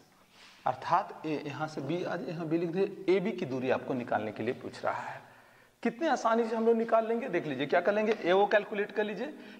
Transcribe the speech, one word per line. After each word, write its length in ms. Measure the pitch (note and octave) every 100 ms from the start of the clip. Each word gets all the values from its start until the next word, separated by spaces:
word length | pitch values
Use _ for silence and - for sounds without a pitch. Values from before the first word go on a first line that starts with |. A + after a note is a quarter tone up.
| _ _ _ - - - C3
अर्थात 600 | B2+ - F3 - - D#3
ए 160 | D3 C#3+
यहाँ 220 | C3 D3+
से 120 | -
B, 220 | C#3 F3
आज 240 | F3+ F3+ -
यहाँ 180 | E3 D#3+
B 100 | E3
लिख 120 | F3
दे, 140 | F3 F#3+ - -
एबी 240 | F#3+ F#3
की 140 | - -
दूरी 240 | B2+ B2+
आपको 240 | A2 -
निकालने 380 | C3 A#2+ G#2+ G#2+
के 100 | G#2
लिए 120 | A2
पूछ 300 | B2+ G#2 -
रहा 180 | A2 G2+
है। 180 | - - - - - - _ _
कितने 260 | A#3 A3+ D#4+
आसानी 360 | B3 A3+ A3+
से 120 | A3+ A3+
हम 100 | A3+
लोग 100 | A3+
निकाल 320 | A3+ A3+ A3
लेंगे, 200 | A#3 -
देख 180 | E3+ D3+
लीजिए 200 | C3 C#3+
क्या 140 | F3+
कर 140 | F#3
लेंगे, 220 | G#3 G#3+ G#3+
एओ 220 | D#3+ F#3+ G3+
calculate 460 | G#3+ G3+ G#3 G#3
कर 120 | A3
लीजिए, 300 | G#3 G3 C#4 - -